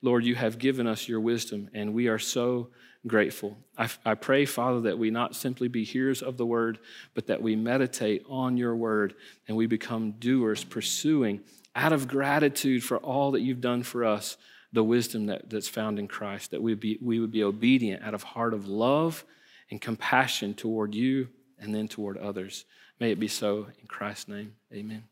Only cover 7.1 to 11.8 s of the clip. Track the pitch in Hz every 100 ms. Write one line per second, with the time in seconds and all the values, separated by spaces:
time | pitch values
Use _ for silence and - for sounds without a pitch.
7.1 | - - 110 113 110 113 131 127 - 107
8.1 | 98 - 131 127 123 120 117 113 107 101
9.1 | - - - - 110 113 110 - 113 110
10.1 | 107 120 131 113 104 - 117 - - 147
11.1 | 156 117 101 - - _ -